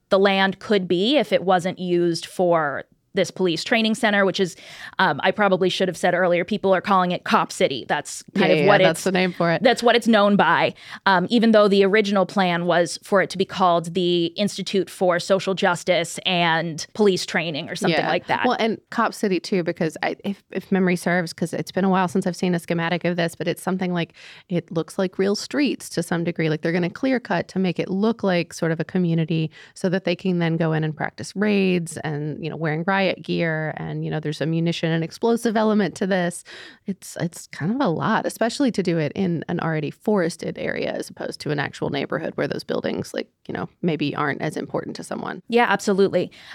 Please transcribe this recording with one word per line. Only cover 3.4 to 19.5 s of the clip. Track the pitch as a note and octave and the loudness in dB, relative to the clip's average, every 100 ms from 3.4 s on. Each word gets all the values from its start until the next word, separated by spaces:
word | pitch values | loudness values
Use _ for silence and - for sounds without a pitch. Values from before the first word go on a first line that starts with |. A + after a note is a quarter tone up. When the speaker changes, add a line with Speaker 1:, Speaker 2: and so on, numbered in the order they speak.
| F#3 D#3+ | 0 0
Speaker 1:
training | - A#3 A3 A3 | 0 0 0 0
center, | A3 G3+ | 2 2
which | G3 F3 | 2 2
is, | F#3 - - - - - | -2 -4 -18 -18 -16 0
um, | F#3 C#3+ | 0 2
I | F#3 | 0
probably | F#3+ G3+ F3+ F#3 | 2 2 4 2
should | - F#3 | 2 -2
have | E3+ | 0
said | F#3 | 0
earlier, | F3 F3+ F3 F3 | 2 2 2 0
people | G#3 G3 F#3 | 0 2 2
are | |
calling | - F#3+ F3+ | 4 2 2
it | F3+ | -2
Cop | - G#3 E3 | 0 0 0
City. | - F3 C3 E2 | 0 0 0 -4
That's | D3+ - - - G3 | -4 -4 -12 -8 0
kind | - | 4
Speaker 2:
Yeah, | |
Speaker 1:
of | D#3+ | 4
Speaker 2:
yeah, | C#3+ | 6
Speaker 1:
what | G3+ | 6
Speaker 2:
that's | F#3 E3 | 6 4
Speaker 1:
it's, | |
Speaker 2:
the | F#3+ | 0
name | F#3 F#3 | 2 0
for | E3+ E3+ | 0 0
it. | E3 | 4
Speaker 1:
that's | G#3 A#3 | 4 4
what | A#3 A#3 | 4 4
it's | A3+ | 4
known | A3 G3+ G3+ | 4 4 4
by, | E3 D#3 D#3+ - - - - | 4 4 2 -4 -16 -4 2
um, | F#3 F3 | 2 4
even | A#3+ A#3 | 4 6
though | A3 G#3 | 6 6
the | G3 | 6
original | G3 G#3+ G3+ G3+ F3+ | 4 4 2 2 0
plan | G3+ F#3 F3 F3 | 2 0 0 2
was | E3+ E3+ - | 2 2 -2
for | - G3+ | 0 0
it | E3 | 2
to | F3+ | -2
be | F#3+ | -4
called | - F#3 E3+ E3+ F3 | 2 2 2 0 0
the | F3 F3 E3+ - | 2 2 0 -2
Institute | G#3 - F#3+ G3+ - | -4 -4 -2 -2 -2
for | - F#3 E3+ | -2 0 0
Social | - F#3+ F#3+ F#3 | 2 0 0 0
Justice | F#3+ E3+ - E3+ E3 - | 0 0 0 0 0 -4
and | - F3+ E3+ E3 D#3+ D3+ - | -2 0 2 2 -2 -6 -10
Police | - G#3 F3+ - | 2 2 2 -2
Training | F#3 E3 D3 B2+ | -4 -4 -6 -8
or | E3+ | -4
something | - D#3 | 0 0
Speaker 2:
Yeah. | - | 0
Speaker 1:
like | F3+ - | -2 0
that. | B2+ B3 | 0 0
Speaker 2:
Well, | B3 | 0
and | A3 G#3 - | 0 -2 -6
Cop | - A3 - | -2 -2 0
City, | G#3+ F3+ | 0 0
too, | - | 0